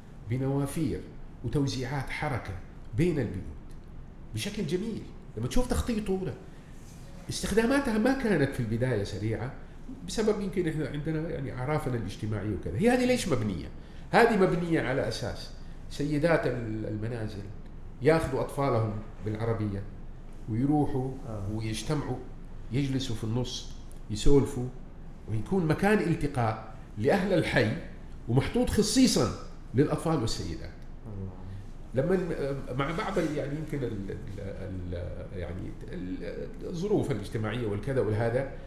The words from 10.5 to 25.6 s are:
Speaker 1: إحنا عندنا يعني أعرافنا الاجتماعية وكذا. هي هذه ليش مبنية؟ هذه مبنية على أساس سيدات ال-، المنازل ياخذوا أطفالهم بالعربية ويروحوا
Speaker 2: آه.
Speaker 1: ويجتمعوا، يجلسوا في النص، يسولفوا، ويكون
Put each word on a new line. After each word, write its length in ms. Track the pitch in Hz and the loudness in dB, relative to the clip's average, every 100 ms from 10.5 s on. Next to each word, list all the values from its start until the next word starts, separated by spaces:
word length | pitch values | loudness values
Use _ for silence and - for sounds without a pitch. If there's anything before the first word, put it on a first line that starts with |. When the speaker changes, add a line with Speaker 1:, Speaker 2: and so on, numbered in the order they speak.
| 185 165 | 0 0
Speaker 1:
إحنا 200 | 151 135 | 0 -2
عندنا 420 | 143 147 156 165 | -2 -2 -2 -2
يعني 220 | 139 135 | -4 -6
أعرافنا 420 | 123 127 151 135 | -4 0 0 0
الاجتماعية 600 | 120 98 - 107 107 104 | -2 -4 -4 -2 -2 0
وكذا. 240 | 101 - 92 | -2 -2 2
هي 120 | 220 | 4
هذه 140 | 254 | 4
ليش 240 | 247 247 196 | 4 4 4
مبنية؟ 380 | 127 107 85 71 - - - - | 2 2 -2 -6 -10 -12 -12 4
هذه 260 | 190 233 208 | 8 8 8
مبنية 440 | 185 165 170 156 | 4 4 2 2
على 280 | 117 135 117 | 2 0 0
أساس 420 | 113 107 85 - - - - - | -2 -4 -6 -8 -12 -12 -12 -12
سيدات 560 | - 143 151 165 165 135 | -4 0 4 6 6 4
ال-، 400 | 123 113 110 104 | 0 -2 -4 -2
المنازل 560 | 107 107 120 107 95 104 - - - - - | -2 -4 -4 -4 -6 -8 -10 -12 -12 -12 2
ياخذوا 380 | 123 160 147 127 | 6 6 4 -2
أطفالهم 520 | - - 139 117 107 104 - - | -2 0 2 4 2 -2 -6 -8
بالعربية 580 | 107 104 113 107 107 101 - - - - - - - | -4 -2 0 0 0 -2 -6 -10 -12 -12 -12 -10 -4
ويروحوا 600 | 110 139 151 139 135 131 131 - | 0 4 4 4 2 -2 -6 -8
Speaker 2:
آه. 200 | 107 98 | -6 -4
Speaker 1:
ويجتمعوا، 640 | 110 110 110 - 151 123 131 - - - - - | -4 -2 -4 -2 -2 -2 -6 -8 -12 -12 -12 -4
يجلسوا 440 | 117 139 135 - 110 | -2 0 0 -2 -4
في 80 | |
النص، 480 | 110 117 123 - - - - - - | -2 -2 -2 -4 -8 -10 -10 -12 -6
يسولفوا، 580 | 107 - 143 113 123 123 - - - - - - | 6 10 10 8 -2 -6 -8 -12 -12 -12 -12 -4
ويكون 360 | 110 98 190 | -4 0 2